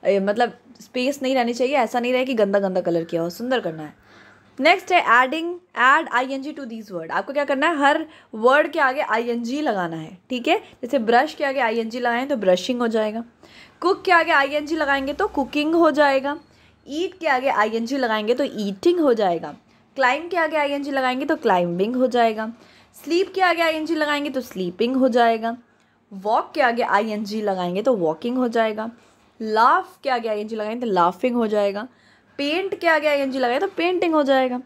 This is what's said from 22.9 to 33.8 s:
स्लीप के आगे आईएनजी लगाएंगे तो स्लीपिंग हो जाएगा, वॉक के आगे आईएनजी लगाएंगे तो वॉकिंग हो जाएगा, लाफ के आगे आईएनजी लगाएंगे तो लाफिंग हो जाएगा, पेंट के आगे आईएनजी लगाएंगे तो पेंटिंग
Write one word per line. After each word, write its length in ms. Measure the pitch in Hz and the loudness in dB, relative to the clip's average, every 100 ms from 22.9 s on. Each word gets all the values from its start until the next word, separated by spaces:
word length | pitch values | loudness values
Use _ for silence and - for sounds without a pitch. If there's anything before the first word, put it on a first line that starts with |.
| - | -18
स्लीप 300 | - 339 381 | -2 -2 0
के 80 | 381 | 0
आगे 200 | 370 339 | 0 2
आईएनजी 340 | 330 320 311 330 | 0 -2 -4 -2
लगाएंगे 340 | 302 294 294 | 0 -2 -2
तो 120 | 262 | -6
स्लीपिंग 540 | 247 185 180 175 233 262 | -8 -6 -8 -2 -2 2
हो 120 | 262 | 2
जाएगा, 500 | 240 233 226 226 240 _ _ _ _ _ | 4 2 2 -4 -8 _ _ _ _ _
वॉक 380 | 196 196 247 - - | -8 -2 -2 -2 0
के 60 | |
आगे 220 | 254 233 | 0 0
आईएनजी 580 | 233 196 220 208 208 220 | 0 0 0 -4 -6 -4
लगाएंगे 400 | 208 190 180 180 | -2 -2 -2 0
तो 140 | 233 226 | 0 2
वॉकिंग 420 | 165 160 240 254 | 0 -2 -4 -2
हो 100 | 247 | 0
जाएगा, 440 | 233 220 214 226 - _ _ _ _ | 0 -2 -2 -10 -12 _ _ _ _
लाफ 560 | 220 214 240 339 370 - | -2 4 4 4 0 -8
के 60 | 277 | -4
आगे 200 | 247 226 | -2 -2
आईएनजी 260 | 208 214 220 | -6 -6 -6
लगाएंगे 300 | 214 233 240 | -6 -4 -2
तो 60 | |
लाफिंग 440 | 185 170 185 254 240 | 2 2 2 -2 0
हो 120 | 226 | 0
जाएगा, 400 | 208 202 202 254 _ _ _ _ - | 0 0 -2 -12 _ _ _ _ -6
पेंट 420 | 285 330 381 359 | -2 -2 -2 -2
के 80 | 339 | 2
आगे 200 | 320 302 | 2 2
आईएनजी 320 | 285 277 262 | 0 -2 -2
लगाएंगे 280 | 247 254 392 | 0 0 -2
तो 60 | |
पेंटिंग 360 | - | -2